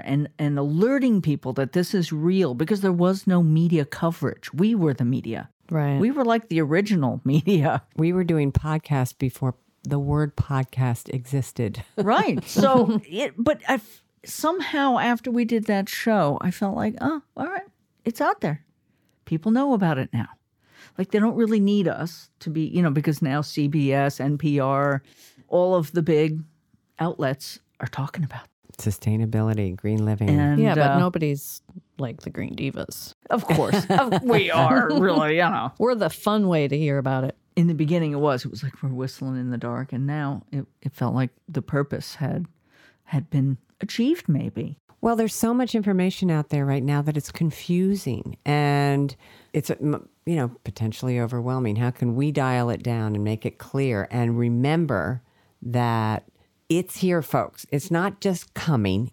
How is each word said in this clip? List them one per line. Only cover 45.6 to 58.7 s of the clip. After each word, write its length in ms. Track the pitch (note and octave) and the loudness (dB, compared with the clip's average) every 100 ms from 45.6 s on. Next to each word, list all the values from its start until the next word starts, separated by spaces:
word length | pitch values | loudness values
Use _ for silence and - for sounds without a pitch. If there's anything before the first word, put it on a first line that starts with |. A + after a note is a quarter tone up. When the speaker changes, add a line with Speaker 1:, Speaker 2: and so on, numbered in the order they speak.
| B3 | 0
Speaker 3:
information 560 | A3+ G3+ F#3 F#3 - F#3 | 0 2 2 2 0 0
out 200 | D#3 C#3+ | 0 0
there 160 | D3 C#3 | 0 0
right 180 | C#3 | 0
now 180 | C3+ C#3+ | 0 0
that 140 | D3 D3+ | 0 -2
it's 160 | - | -6
confusing 1040 | - E3 - - F3 F#3+ G3 C3+ G#2+ - - - | -2 -2 -2 -2 0 2 0 -2 -6 -6 -8 -2
and 720 | D3 C#3+ C#3+ C#3+ C#3 C#3 - - - _ | 2 2 2 2 2 0 -4 -20 -20 _
it's, 160 | D3+ - | -4 -2
m-, 400 | - D3 D3 - _ - | -2 -2 -2 -6 _ -4
you 100 | E3+ | -2
know, 140 | B2 A#2+ - | -2 -4 -14
potentially 520 | - A2+ - B2+ A#2+ | -6 -6 -4 -2 -2
overwhelming. 600 | A#2 B2 B2 C3 A#2 G#2 | -2 -2 -2 -2 -2 0
How 140 | A#2+ | -2
can 240 | - A#2+ A#2 | 0 -2 0
we 160 | D3 | 0
dial 360 | D3 C3 B2+ A#2+ | 0 0 2 0
it 140 | A2+ | -2
down 320 | A#2+ A#2 A2 G#2 | -2 -2 -2 -2
and 80 | |
make 220 | G#2 A2 - | -2 -2 -6
it 120 | - | -8
clear 520 | - C3+ C3+ G#2 - | -6 -2 0 0 -2
and 260 | B2 A#2 A#2 | -2 0 2
remember 840 | A#2+ A#2+ C#3 E3 D#3 G2+ D#2+ B2 - _ _ _ | 0 2 2 0 0 0 0 -4 -10 _ _ _
that 640 | B2 B2 A#2+ A#2 A2 G#2+ - _ _ _ _ | -4 0 0 0 0 -2 -6 _ _ _ _
it's 300 | E3 F3+ - | -2 -2 -2
here, 240 | F#3 F3 | 0 0
folks? 440 | C#3 C#3 - - - | 0 -2 -2 -8 -6
It's 180 | D3 - | -4 0
not 300 | E3+ G3 G3 | -2 -2 -2
just 340 | G3+ F3 - | -2 -2 -6
coming, 580 | - E3 | -6 0